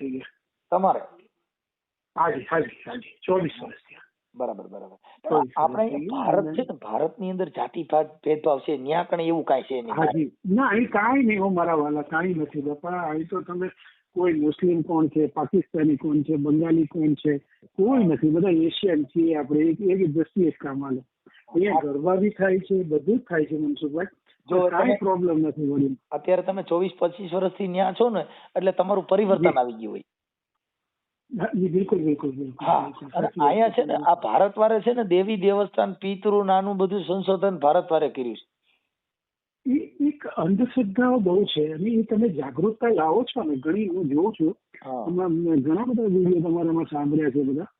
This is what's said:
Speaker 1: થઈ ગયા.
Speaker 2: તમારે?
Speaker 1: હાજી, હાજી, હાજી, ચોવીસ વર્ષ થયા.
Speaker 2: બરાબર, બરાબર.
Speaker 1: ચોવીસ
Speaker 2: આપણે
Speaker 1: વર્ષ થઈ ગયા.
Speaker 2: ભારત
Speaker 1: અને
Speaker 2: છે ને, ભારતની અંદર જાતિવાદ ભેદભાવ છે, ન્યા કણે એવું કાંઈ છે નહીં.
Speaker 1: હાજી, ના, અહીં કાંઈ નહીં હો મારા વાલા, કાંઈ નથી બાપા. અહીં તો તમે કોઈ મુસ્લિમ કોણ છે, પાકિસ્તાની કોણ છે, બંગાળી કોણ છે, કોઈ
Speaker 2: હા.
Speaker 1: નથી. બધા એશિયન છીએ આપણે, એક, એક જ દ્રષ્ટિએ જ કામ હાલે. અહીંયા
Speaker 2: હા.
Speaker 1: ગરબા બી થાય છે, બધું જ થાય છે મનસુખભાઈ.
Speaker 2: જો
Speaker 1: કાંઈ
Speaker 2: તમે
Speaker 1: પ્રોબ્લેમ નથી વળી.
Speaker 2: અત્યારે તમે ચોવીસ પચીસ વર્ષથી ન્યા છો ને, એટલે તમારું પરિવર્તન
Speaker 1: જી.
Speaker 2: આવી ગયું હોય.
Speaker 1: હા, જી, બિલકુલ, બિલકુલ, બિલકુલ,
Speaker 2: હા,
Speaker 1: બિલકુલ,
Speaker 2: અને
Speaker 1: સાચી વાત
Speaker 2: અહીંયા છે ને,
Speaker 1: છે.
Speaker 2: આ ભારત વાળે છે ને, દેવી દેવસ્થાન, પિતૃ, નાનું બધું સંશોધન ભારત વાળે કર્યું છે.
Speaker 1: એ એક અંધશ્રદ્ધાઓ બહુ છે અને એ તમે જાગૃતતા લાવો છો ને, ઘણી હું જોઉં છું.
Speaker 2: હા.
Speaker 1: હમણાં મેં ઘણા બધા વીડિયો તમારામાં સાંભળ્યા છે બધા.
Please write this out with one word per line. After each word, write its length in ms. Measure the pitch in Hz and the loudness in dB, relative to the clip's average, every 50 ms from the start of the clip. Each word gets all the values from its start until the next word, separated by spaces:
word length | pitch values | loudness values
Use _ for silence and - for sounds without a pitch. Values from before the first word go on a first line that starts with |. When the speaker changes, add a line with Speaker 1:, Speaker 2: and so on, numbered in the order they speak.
Speaker 1:
થઈ 100 | 139 135 | -10 -10
ગયા. 120 | 127 131 131 - _ _ _ _ _ _ _ - | -10 -10 -12 -14 _ _ _ _ _ _ _ -2
Speaker 2:
તમારે? 300 | - 185 190 185 - - - - - - _ _ _ _ _ _ _ _ _ _ _ _ _ _ _ _ _ _ - - | 0 2 2 2 2 0 -4 -12 -18 -20 _ _ _ _ _ _ _ _ _ _ _ _ _ _ _ _ _ _ -4 -2
Speaker 1:
હાજી, 280 | 160 170 147 135 123 - | 0 0 -2 -4 -6 -4
હાજી, 320 | 165 165 151 - - - - | -2 -2 -2 -2 -6 -16 -16
હાજી, 320 | - 233 247 226 - - _ - | -14 -14 -14 -14 -18 -20 _ -4
ચોવીસ 360 | - 185 185 175 160 - - - | -2 0 0 0 -2 -6 -10 -16
વર્ષ 140 | - - - _ _ | -18 -18 -20 _ _
થયા. 100 | - - - _ _ _ _ _ _ | -20 -20 -20 _ _ _ _ _ _
Speaker 2:
બરાબર, 320 | 120 127 117 110 98 98 | -8 -8 -8 -8 -10 -12
બરાબર. 300 | 95 95 - 98 - - - _ - - _ - 151 | -16 -18 -18 -18 -20 -20 -20 _ -20 -20 _ -6 -2
Speaker 1:
ચોવીસ 220 | 165 151 139 127 - | 0 0 0 0 -2
Speaker 2:
આપણે 280 | - 151 156 127 - 220 | 0 0 0 0 0 -2
Speaker 1:
વર્ષ 80 | 226 - | -2 -4
થઈ 80 | 143 | -6
ગયા. 240 | 151 185 247 277 262 | -8 -6 -6 -4 -2
Speaker 2:
ભારત 220 | - - 185 190 | 0 0 0 0
Speaker 1:
અને 80 | 156 160 | -2 -4
Speaker 2:
છે 60 | 196 | -6
ને, 180 | 254 - - - - | -6 -6 -8 -12 -10
ભારતની 480 | 104 107 117 160 - 226 - 196 185 | -8 -4 -2 -2 -4 -4 -6 -8 -6
અંદર 180 | 185 185 190 165 | -4 -4 -6 -6
જાતિવાદ 580 | - 127 120 120 - 170 160 - 156 151 156 151 156 _ - | -6 -8 -8 -8 -8 -10 -6 0 0 0 0 0 -4 _ -2
ભેદભાવ 340 | 156 156 151 156 156 143 135 | -2 -2 0 0 0 0 0
છે, 200 | 131 - 156 135 | -2 -4 -4 -4
ન્યા 240 | 127 135 156 170 175 | -2 -2 -2 -2 -2
કણે 240 | - - 170 165 | -2 -2 -2 0
એવું 180 | 165 165 165 147 | 0 -2 -2 0
કાંઈ 180 | - 143 131 113 | 0 0 0 -2
છે 200 | - 139 127 117 | -4 -6 -6 -6
નહીં. 120 | 113 107 | -4 -2
Speaker 1:
હાજી, 380 | 151 160 151 - 160 151 131 - _ - 190 | 0 0 0 0 0 -2 -4 -6 _ -4 0
ના, 200 | 185 233 277 254 | 2 2 2 2
અહીં 220 | 202 220 247 - | 2 0 0 0
કાંઈ 320 | - 202 208 226 262 277 262 | 0 0 2 2 2 2 2
નહીં 200 | 220 214 196 190 | 2 2 2 0
હો 60 | 196 | 0
મારા 260 | 190 175 170 170 165 | 0 0 0 2 0
વાલા, 280 | 156 147 147 151 151 147 | 0 0 0 -2 -4 -4
કાંઈ 320 | - 160 160 170 190 175 | -4 -4 -2 -2 -2 -2
નથી 260 | 160 151 143 - 151 | -2 -4 -6 -6 -6
બાપા. 300 | 139 143 147 147 - 175 | -6 -6 -6 -8 -8 -8
અહીં 380 | 180 180 175 156 151 156 160 165 | -6 -6 -6 -4 -4 -6 -6 -6
તો 120 | 202 185 | -6 -8
તમે 280 | 190 - 175 180 185 185 - _ - - - _ _ _ - | -8 -8 -8 -6 -6 -8 -8 _ -20 -20 -20 _ _ _ -4
કોઈ 180 | - 175 180 165 | 0 2 2 2
મુસ્લિમ 500 | 156 147 151 147 - - 180 175 170 151 | 2 0 0 0 2 2 2 2 2 0
કોણ 240 | - 175 160 156 | 0 0 0 0
છે, 200 | 147 - 160 151 | 0 2 0 0
પાકિસ્તાની 680 | 143 - - 147 127 - 185 165 _ - 165 156 156 151 | 0 0 -2 -2 0 0 0 0 _ 0 0 2 2 2
કોણ 260 | 131 - 160 147 151 143 | 2 0 0 0 0 0
છે, 140 | 147 156 | 0 0
બંગાળી 500 | 147 143 147 147 156 165 165 165 165 160 | 0 0 2 2 2 2 4 2 2 2
કોણ 280 | 151 - 175 156 156 151 | 0 -2 0 0 0 0
છે, 240 | - - 151 147 143 - _ _ _ _ - _ | 0 0 0 0 -2 -4 _ _ _ _ -8 _
કોઈ 120 | - 190 226 | 0 2 4
Speaker 2:
હા. 200 | 269 262 220 175 | 4 4 4 4
Speaker 1:
નથી. 220 | 151 123 - 156 | 4 4 2 2
બધા 180 | 151 170 175 196 | 2 4 4 4
એશિયન 560 | 170 160 160 165 - - - 196 170 151 147 | 4 4 2 2 0 0 0 2 2 2 0
છીએ 300 | - - 170 165 165 160 | -2 0 0 2 2 2
આપણે, 240 | 151 147 127 147 151 | 0 0 0 2 2
એક, 200 | 156 165 160 160 | 4 2 2 2
એક 260 | 202 185 180 196 190 | 2 2 2 2 2
જ 80 | 160 143 | 2 2
દ્રષ્ટિએ 360 | 165 156 - - 208 180 156 | 0 -2 -2 0 0 2 2
જ 40 | - - | 0 -2
કામ 240 | - 143 135 135 139 | -6 -8 -8 -6 -6
હાલે. 160 | 139 131 127 127 _ _ _ _ _ _ - _ - | -4 -6 -6 -8 _ _ _ _ _ _ -20 _ -4
અહીંયા 260 | - 165 190 208 190 | 0 0 2 2 2
Speaker 2:
હા. 60 | 165 | 2
Speaker 1:
ગરબા 340 | 151 147 139 139 147 180 185 | 0 0 -2 -2 0 2 2
બી 160 | 190 196 208 | 2 2 0
થાય 280 | - - 190 190 185 190 | 0 0 0 2 2 0
છે, 240 | 185 - 196 185 180 | 0 0 -2 -2 0
બધું 360 | 160 151 151 139 156 226 254 | 0 0 0 2 2 0 0
જ 20 | |
થાય 240 | - - 175 165 151 | 0 -2 -2 -2 0
છે 140 | 143 156 151 | 0 -2 -4
મનસુખભાઈ. 480 | 156 147 147 131 156 147 139 165 185 196 - _ _ _ _ _ _ - | -2 -4 -4 -4 -4 -6 -4 -4 -6 -6 -10 _ _ _ _ _ _ -2
Speaker 2:
જો 180 | 175 185 180 180 | 0 2 2 2
Speaker 1:
કાંઈ 160 | 180 - 190 | 2 2 2
Speaker 2:
તમે 120 | 254 208 | 2 2
Speaker 1:
પ્રોબ્લેમ 420 | 202 196 196 185 180 180 175 165 156 | 2 2 0 0 2 2 2 2 2
નથી 280 | 156 151 - - 151 | 0 0 -2 -2 -2
વળી. 300 | 139 143 139 143 135 135 123 _ - | 0 0 2 0 0 -2 -4 _ -8
Speaker 2:
અત્યારે 320 | - 143 - - 185 180 180 | -8 -6 -2 0 0 0 0
તમે 200 | 185 190 196 180 | -2 -4 -4 -2
ચોવીસ 280 | - 170 170 190 185 - - | -2 0 0 0 0 -2 -2
પચીસ 340 | - 170 170 - 202 170 165 | -2 -2 -2 -4 -10 -6 -4
વર્ષથી 360 | 185 185 185 185 - 202 185 | -2 -2 -2 -2 -4 -6 -4
ન્યા 240 | 175 180 190 185 185 - | -2 0 -2 0 0 2
છો 100 | 226 240 | 2 2
ને, 100 | 226 185 147 - - - - - - | 2 -2 -4 -6 -10 -20 -16 -8 -4
એટલે 160 | 190 180 190 185 | -2 0 0 2
તમારું 340 | - 180 185 202 196 180 | 2 2 2 0 0 0
પરિવર્તન 440 | - 190 190 214 190 190 170 160 170 | 2 2 2 4 4 4 4 4 2
Speaker 1:
જી. 80 | 143 131 | 2 2
Speaker 2:
આવી 140 | 123 123 117 | 0 -2 -2
ગયું 200 | 110 110 104 104 | -8 -10 -10 -10
હોય. 100 | 101 - _ _ _ _ _ _ _ _ _ _ _ _ _ _ _ _ _ _ _ _ _ _ _ _ - 294 202 | -12 -14 _ _ _ _ _ _ _ _ _ _ _ _ _ _ _ _ _ _ _ _ _ _ _ _ -10 -6 -4
Speaker 1:
હા, 60 | 170 226 - | -4 -2 -2
જી, 140 | 202 180 185 | 0 0 0
બિલકુલ, 300 | 160 185 196 185 214 185 | 0 0 0 2 0 0
બિલકુલ, 320 | 156 156 147 143 - 143 | 2 2 0 0 -2 -6
બિલકુલ, 360 | 131 135 139 135 127 - - | -6 -6 -8 -10 -10 -6 -2
Speaker 2:
હા, 180 | 165 165 143 - | 0 0 0 0
Speaker 1:
બિલકુલ, 240 | 143 139 - - 139 | -4 -10 -14 -16 -10
Speaker 2:
અને 140 | - 175 - | -6 -4 -4
Speaker 1:
સાચી 180 | - - 175 | -4 -2 0
વાત 80 | 147 143 | 2 2
Speaker 2:
અહીંયા 200 | 165 214 226 220 | 4 4 2 2
છે 160 | 190 - - | 2 0 -2
ને, 100 | - - | -2 -2
Speaker 1:
છે. 80 | 147 147 | 0 2
Speaker 2:
આ 120 | - 170 | 2 2
ભારત 440 | - - - 110 135 190 202 202 214 | 2 2 2 2 4 2 2 2 2
વાળે 220 | 214 220 220 220 | 2 2 2 2
છે 140 | 185 233 240 | 0 0 0
ને, 100 | 247 226 | 0 0
દેવી 320 | 185 175 180 190 202 220 | 2 2 2 2 2 0
દેવસ્થાન, 560 | 196 180 196 196 202 202 190 - - 202 202 185 | 0 2 2 2 2 0 0 0 0 0 0 -2
પિતૃ, 520 | - - 196 202 190 196 214 202 202 202 | -6 -6 -6 -6 -2 0 2 2 2 4
નાનું 320 | 190 190 190 196 202 202 | 4 2 2 2 0 -2
બધું 240 | 190 190 185 185 208 | 0 0 0 0 -2
સંશોધન 580 | 170 147 180 196 180 180 190 185 175 196 190 160 | -2 -2 -2 -2 0 0 0 2 2 0 0 2
ભારત 340 | 135 143 156 180 175 180 160 | 2 4 4 4 2 2 0
વાળે 160 | 156 151 139 | 0 0 0
કર્યું 280 | 113 139 127 120 107 | -2 -4 -6 -6 -8
છે. 140 | 101 - _ _ _ _ _ _ _ _ _ _ _ _ _ _ _ _ _ _ _ _ _ _ _ - | -10 -14 _ _ _ _ _ _ _ _ _ _ _ _ _ _ _ _ _ _ _ _ _ _ _ -4
Speaker 1:
એ 260 | 269 247 302 - - - - | -2 -2 -2 -2 -4 -6 -2
એક 260 | 285 294 - - - | -2 -2 -2 -4 -8
અંધશ્રદ્ધાઓ 920 | - - - 165 165 196 190 247 247 - 254 254 196 190 247 247 254 247 254 | -10 -6 -2 0 0 2 2 0 0 0 0 -2 0 0 2 2 2 2 2
બહુ 260 | 202 180 180 196 202 | 2 2 2 2 2
છે 280 | 196 - 160 151 151 156 | 2 0 -2 -2 -2 -2
અને 180 | 151 185 220 | -4 -2 -2
એ 120 | 233 226 220 | 0 0 0
તમે 260 | - 226 208 233 233 | 0 0 2 2 0
જાગૃતતા 600 | 170 139 135 135 127 151 165 214 220 - - 233 | 0 -2 -6 -6 -4 -2 0 0 0 0 0 2
લાવો 340 | 220 175 156 165 175 214 254 | 2 2 2 2 2 2 0
છો 200 | 240 - 262 202 | -2 -4 -4 -4
ને, 140 | 156 147 | -2 -4
ઘણી 320 | 135 127 156 170 208 220 196 | -4 -2 -2 -2 -2 -2 -2
હું 200 | 170 185 180 135 | -2 -2 -2 0
જોઉં 240 | 135 147 175 220 208 | 0 0 0 0 0
છું. 220 | - 160 156 208 - _ _ - - - | 0 -2 -2 -2 -4 _ _ -20 -18 -14
Speaker 2:
હા. 200 | 135 131 123 113 | -10 -10 -8 -6
Speaker 1:
હમણાં 240 | 160 175 180 185 180 | -4 -2 -2 0 0
મેં 320 | 160 165 170 170 160 143 | 0 0 0 2 2 2
ઘણા 240 | 127 147 160 196 240 | 2 2 0 0 0
બધા 180 | 254 247 226 226 | 0 0 0 0
વીડિયો 460 | 208 180 185 180 180 180 175 160 175 | 2 2 2 4 4 2 2 2 0
તમારામાં 360 | 165 175 170 165 165 165 160 | 0 0 0 0 0 -2 -2
સાંભળ્યા 460 | - 156 147 147 147 151 156 156 147 | -4 -4 -4 -2 0 0 0 0 0
છે 120 | 120 143 139 | 0 0 0
બધા. 240 | 131 135 147 185 - _ _ | 0 -2 -4 -6 -8 _ _